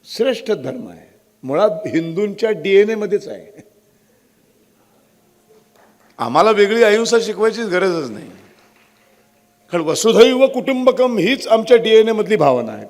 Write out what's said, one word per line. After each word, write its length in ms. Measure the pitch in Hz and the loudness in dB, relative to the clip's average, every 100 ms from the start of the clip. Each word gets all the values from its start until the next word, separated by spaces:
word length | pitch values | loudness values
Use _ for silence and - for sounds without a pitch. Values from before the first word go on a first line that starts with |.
| - - | -18 -4
श्रेष्ठ 360 | 262 240 - | -4 -2 -6
धर्म 380 | 190 131 123 98 | -6 -6 -12 -16
आहे. 300 | 82 _ _ _ _ | -20 _ _ _ _
मुळात 260 | 127 147 208 | -6 0 0
हिंदूंच्या 800 | 208 - 165 165 165 208 196 226 | -2 -4 -4 -4 -4 -6 -4 -4
डीएनए 440 | 190 160 196 208 220 | -4 2 2 2 -2
मध्येच 320 | 208 202 - | -4 -6 -6
आहे. 360 | 98 85 - - _ _ _ _ _ _ _ _ _ _ _ _ _ _ _ _ _ _ _ _ _ _ _ _ - | -16 -18 -20 -20 _ _ _ _ _ _ _ _ _ _ _ _ _ _ _ _ _ _ _ _ _ _ _ _ -10
आम्हाला 340 | 117 139 208 | 0 2 4
वेगळी 320 | 208 202 233 | 4 2 4
अहिंसा 340 | 220 208 226 233 | 4 2 2 0
शिकवायचीच 440 | 202 190 220 226 220 | -2 -2 -2 -2 -4
गरजच 440 | 180 190 170 131 | -2 -2 -2 -6
नाही, 200 | 104 - - - _ _ _ _ _ _ _ _ _ _ _ _ | -12 -16 -20 -20 _ _ _ _ _ _ _ _ _ _ _ _
कारण 120 | 175 | -6
वसुधैव 640 | 156 - 220 202 247 254 262 | -4 0 2 6 4 4 0
कुटुंबकम 680 | 254 262 254 254 202 254 226 | 0 -4 0 0 0 -2 0
हीच 300 | 180 269 - | -2 -2 0
आमच्या 300 | 220 220 240 | 0 4 2
डीएनए 340 | 214 220 220 | 6 4 4
मधली 240 | 220 185 208 | 0 -2 2
भावना 360 | 143 127 113 | 2 2 -4
आहे. 140 | 104 | -12